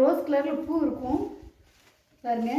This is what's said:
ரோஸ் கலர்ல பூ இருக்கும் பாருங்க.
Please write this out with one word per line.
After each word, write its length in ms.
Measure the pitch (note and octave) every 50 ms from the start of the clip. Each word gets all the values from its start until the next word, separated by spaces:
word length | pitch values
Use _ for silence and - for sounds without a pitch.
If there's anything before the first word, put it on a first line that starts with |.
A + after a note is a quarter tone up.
| C4
ரோஸ் 220 | D4+ E4+ - -
கலர்ல 280 | D4+ D4 C#4 C#4+ D4+ D#4+ - -
பூ 140 | - D#4+ D#4+ D4
இருக்கும் 360 | B3+ - - B3+ B3 C#4+ F4+ G4+ - - - - - - _ _ _ _ _ _ _ _ _ _ _ _ _ -
பாருங்க. 280 | A#3+ A#3 A3+ A3+ A#3 B3+